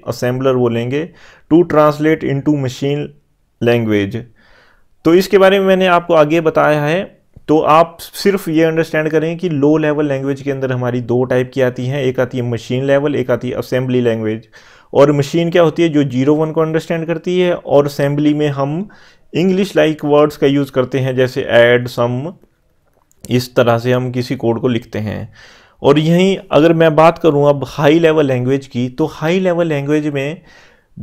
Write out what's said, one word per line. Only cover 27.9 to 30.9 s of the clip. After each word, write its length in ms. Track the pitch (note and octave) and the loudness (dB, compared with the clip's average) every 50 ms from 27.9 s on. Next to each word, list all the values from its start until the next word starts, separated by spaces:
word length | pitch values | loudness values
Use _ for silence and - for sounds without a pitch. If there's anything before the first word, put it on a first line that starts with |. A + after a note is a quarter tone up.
| D#3 E3+ | 4 4
लेवल 260 | E3 D#3+ D#3 D#3+ D3 | 4 2 2 2 2
लैंग्वेज 420 | C3+ C3 B2 B2 B2+ C3+ C#3 C3+ - | 0 0 -2 0 -2 -2 -2 -4 -6
की, 220 | - A#2+ B2 B2+ | -6 -4 -4 -4
तो 160 | B2+ - D#3 | -4 -4 -4
हाई 340 | D3 D3+ - D#3 D#3 F3 F#3+ | -4 -4 -6 -4 -2 -2 0
लेवल 280 | F#3+ F3+ E3+ E3+ F3 E3 | 0 0 0 0 0 -2
लैंग्वेज 400 | D3+ C#3+ C#3 C#3 D3+ D3+ D3+ D3+ | -2 -2 -2 0 -2 0 0 -2
में 340 | C#3+ C#3 C3+ C#3+ D#3+ - - - - - - _ _ _ _ _ | -4 -4 -4 -6 -8 -10 -16 -20 -20 -20 -20 _ _ _ _ _